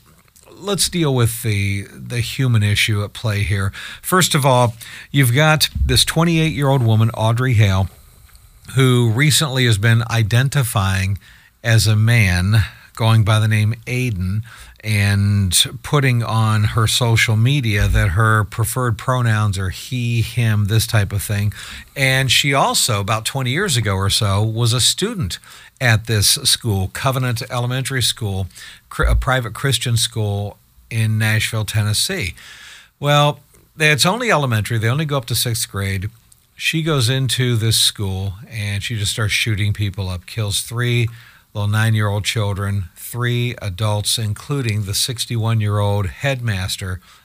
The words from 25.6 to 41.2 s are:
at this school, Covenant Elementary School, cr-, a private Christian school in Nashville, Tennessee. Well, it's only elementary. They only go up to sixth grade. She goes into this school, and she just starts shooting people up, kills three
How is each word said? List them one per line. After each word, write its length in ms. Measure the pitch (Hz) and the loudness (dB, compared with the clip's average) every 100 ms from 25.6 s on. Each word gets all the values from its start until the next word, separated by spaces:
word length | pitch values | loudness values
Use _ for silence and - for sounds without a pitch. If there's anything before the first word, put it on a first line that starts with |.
| - _ | -20 _
at 240 | 127 110 113 | 2 2 2
this 300 | 110 - - | 0 2 0
school, 540 | 127 - 123 98 92 | 0 -2 0 -2 -2
Covenant 480 | - 139 131 127 113 - | -4 -2 -2 -2 -4 -6
Elementary 500 | 127 120 127 127 131 | -6 -4 -4 -4 -2
School, 460 | 117 - 107 95 92 - - - _ | -2 -2 -4 -4 -6 -10 -20 -20 _
cr-, 140 | - | -2
a 120 | 107 110 | 2 2
private 380 | - 127 110 | 2 0 -2
Christian 440 | - 139 123 127 113 | -4 -2 -2 0 0
school 600 | - 113 104 101 104 - _ _ _ | 0 -2 -4 -4 -6 -10 _ _ _
in 280 | 113 110 110 | -2 0 0
Nashville, 480 | 110 107 - 110 104 | 2 0 0 -4 -2
Tennessee. 680 | 110 104 107 - 190 90 - - - - - - _ | 0 0 0 -2 -4 -6 -8 -16 -20 -20 -20 -20 _
Well, 440 | 143 147 147 147 _ _ _ - | 2 4 2 0 _ _ _ 0
it's 280 | 151 151 170 | 2 4 2
only 260 | 220 240 | 0 2
elementary. 460 | 160 135 110 101 117 | 2 2 0 0 -2
They 100 | 113 | 0
only 160 | 135 | -2
go 140 | 160 143 | -2 -4
up 80 | - | -2
to 100 | 113 | -4
sixth 340 | 123 113 - | -2 -4 -6
grade. 400 | 98 98 95 101 - _ _ _ - | -6 -4 -4 -6 -12 _ _ _ -8
She 260 | - 160 | -4 -2
goes 280 | 160 147 117 | 0 0 0
into 480 | 135 131 - 127 117 | 0 0 0 0 0
this 200 | 113 107 | 2 2
school, 580 | - - 98 95 98 92 131 | 2 0 -4 -4 -6 -8 -12
and 320 | 110 104 101 | -10 -6 -6
she 160 | - 113 | -6 -4
just 140 | 101 | -4
starts 220 | - 107 | -2 -2
shooting 400 | - - 101 104 | 0 0 0 0
people 340 | 101 104 98 92 | 0 -4 -4 -8
up, 180 | 90 - | -8 -10
kills 360 | - 104 95 | -6 -4 -4
three 480 | - 117 120 120 113 117 | -6 -4 -2 0 -2 -4